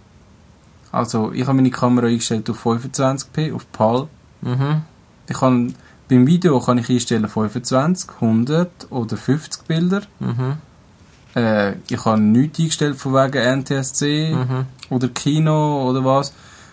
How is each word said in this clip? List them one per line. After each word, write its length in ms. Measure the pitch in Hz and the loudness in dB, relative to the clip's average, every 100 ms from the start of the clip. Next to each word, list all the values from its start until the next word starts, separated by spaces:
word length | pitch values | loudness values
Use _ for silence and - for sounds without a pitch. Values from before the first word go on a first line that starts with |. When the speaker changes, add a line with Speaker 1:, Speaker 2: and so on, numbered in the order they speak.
| - - - - - - - - - | -20 -20 -20 -20 -20 -20 -20 -20 -10
Speaker 1:
Also, 400 | 120 113 113 107 | -6 -2 -2 -2
ich 140 | - 127 | -2 0
habe 80 | |
meine 160 | 135 131 | 2 2
Kamera 360 | - 123 123 117 | 2 2 4 2
eingestellt 420 | 117 - 113 110 | 0 0 -4 -4
auf 100 | 113 | -4
fünfundzwanzig 720 | 117 117 127 - 131 139 - | -2 -2 -2 -2 0 -2 -6
P, 180 | - 156 | -4 -4
auf 180 | 117 - | -6 -8
pal. 360 | - 110 123 151 - - - | 0 2 2 -2 -12 -20 -10
Speaker 2:
Mhm. 400 | 123 127 139 156 156 - _ _ - | -4 -2 0 -2 -4 -14 _ _ -10
Speaker 1:
Ich 100 | 127 | 0
kann, 360 | 131 123 123 - - - - | 2 2 0 -6 -16 -12 2
beim 180 | 127 127 | 4 6
Video 340 | 175 180 131 | 4 4 2
kann 180 | - 123 | 2 0
ich 100 | 117 | 2
einstellen 400 | 123 - 113 107 | 0 0 -2 0
fünfundzwanzig, 840 | 110 107 117 - 131 151 185 - - | -2 -2 -4 -2 0 2 -2 -4 -4
hundert 640 | 113 113 123 156 180 - - | 0 2 2 0 -2 -6 -10
oder 260 | 131 113 104 | -6 -6 -4
fünfzig 460 | - 147 - - | -2 -2 -2 -12
Bilder. 380 | - 160 180 196 202 - | -4 -2 0 -2 -4 -8
Speaker 2:
Mhm. 360 | 127 117 127 151 - - - - - - - | -6 -4 -4 -6 -10 -20 -20 -20 -20 -20 -10
Speaker 1:
Äh, 380 | 123 113 107 101 98 - | -2 0 0 0 -4 -6
ich 160 | 117 | -4
habe 160 | 117 110 | 0 2
nichts 400 | 107 113 151 160 | 4 4 2 0
eingestellt 360 | 160 - 147 131 | -2 0 -2 -4
von 160 | 135 | -2
wegen 240 | 135 135 135 | 2 2 0
N 220 | 120 135 | 0 0
T 100 | 131 | -2
S 180 | 139 131 | -4 -4
C 400 | - 147 151 160 | -2 -2 0 -2
Speaker 2:
Mhm. 320 | 156 127 131 131 - - | -2 -2 -4 -6 -10 -6
Speaker 1:
oder 200 | 127 127 | -2 -2
Kino 800 | 120 143 156 156 156 151 143 127 | -2 0 2 2 2 2 0 0
oder 140 | 131 | 0
was. 280 | 131 135 139 - - - - | 2 2 0 -8 -20 -20 -20